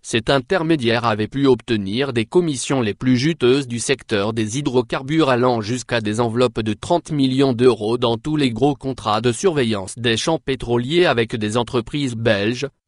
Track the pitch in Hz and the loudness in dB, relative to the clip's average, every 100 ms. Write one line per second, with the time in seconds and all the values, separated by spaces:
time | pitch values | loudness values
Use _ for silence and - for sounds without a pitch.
0 | - 117 113 139 - 190 160 160 117 113 | -2 -2 2 0 0 -2 2 2 2 0
1 | 117 107 107 139 139 120 - 110 95 110 | 0 0 -2 2 4 4 2 -4 -2 -4
2 | 139 120 110 180 170 131 - 139 110 101 | -2 -2 0 0 0 -4 -2 0 0 -2
3 | 131 123 143 170 123 135 131 117 - 139 | 0 2 2 2 2 2 0 -6 -2 -4
4 | - 104 104 113 110 127 143 123 117 156 | -2 -2 -2 -2 -4 -2 0 0 0 -6
5 | 135 160 143 123 127 117 104 123 - 120 | -2 0 2 4 2 2 -2 -6 -2 -2
6 | 107 107 120 113 127 117 110 104 - 170 | -2 -2 0 2 0 0 -4 -6 -2 -2
7 | - 151 135 131 139 117 127 107 107 127 | 0 0 0 2 2 4 4 4 -2 0
8 | 120 117 151 156 139 110 139 139 135 127 | 0 -2 -2 0 0 2 0 0 -6 -4
9 | 110 107 120 113 196 147 117 104 92 - | 0 2 0 2 0 2 0 -2 -6 -4
10 | 117 113 - 160 - 131 117 120 123 175 | -2 0 0 -2 -2 -6 0 -2 0 2
11 | 175 117 113 120 104 117 113 123 113 151 | 2 2 0 -2 -2 -2 0 -2 -2 -4
12 | 139 113 113 101 104 123 - _ | -4 -2 0 2 0 -2 -8 _